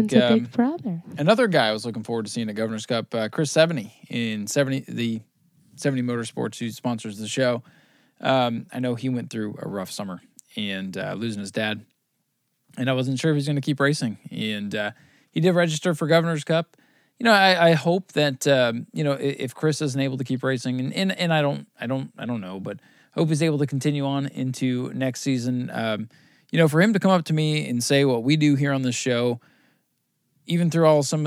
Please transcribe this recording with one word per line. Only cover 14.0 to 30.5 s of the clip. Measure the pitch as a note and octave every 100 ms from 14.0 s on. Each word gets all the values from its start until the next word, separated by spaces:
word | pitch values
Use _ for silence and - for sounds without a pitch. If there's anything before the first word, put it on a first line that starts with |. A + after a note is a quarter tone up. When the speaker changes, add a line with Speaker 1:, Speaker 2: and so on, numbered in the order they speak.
| A#2 G#2 -
Speaker 2:
And, | - A2 G#2 G#2
uh, | G#2 G#2 - _ _ _
he | -
did | E3+
register | F3 E3+ D#3 F#3
for | D#3 D#3
Governor's | E3 E3 D#3
Cup. | - D#3+ E3+ _ _ _ _ -
You |
know, | A#3
I, | G#3 F#3+ F3+ E3+
I |
hope | D#3+ E3+ F#3 -
that, | D#3 D3 C3 C#3+
um, | C3+ A#2+ A#2 -
you | D#3
know, | D3
i-, | C#3 C#3 -
if | C3
Chris | - D#3 C#3+
isn't | D3+ C3+
able | C#3 C3
to |
keep | C3 B2+
racing, | C3+ B2+ B2+ B2+
and, | C3+
and, | E3 F#3+
and | - F3
I | D#3
don't, | C#3+ D3 - -
I | A#2+
don't, | C3+ C3 -
I | A2+
don't | A#2
know, | F#2 F#2+
but | G2+ G2+ _ _ _
hope | - E3
he's | D3+
able | E3 D3
to | C#3+
continue | C#3 D3+ D3
on | C#3 C#3 C#3+
into | - C3 C3+ C3 B2 C3
next | B2+ C3 B2
season. | C#3 C3 A#2+ B2 B2+
Um, | A#2 A2+ G#2+ A2 _ _ _ _
you | D#3+
know, | D#3+
for | D#3
him | G#3
to | G3
come | F#3+
up | F#3 -
to |
me | D#3 D#3 D3+ C#3
and | A#2+
say | - C#3
what | C#3 A#2
we | A#2+ D#3
do | D3 C#3
here | C#3+
on | C3+
this | B2+
show, | A#2 C3 A#2+ B2 A#2+ _ _ _ _ _ _ _ _ _ _
even | -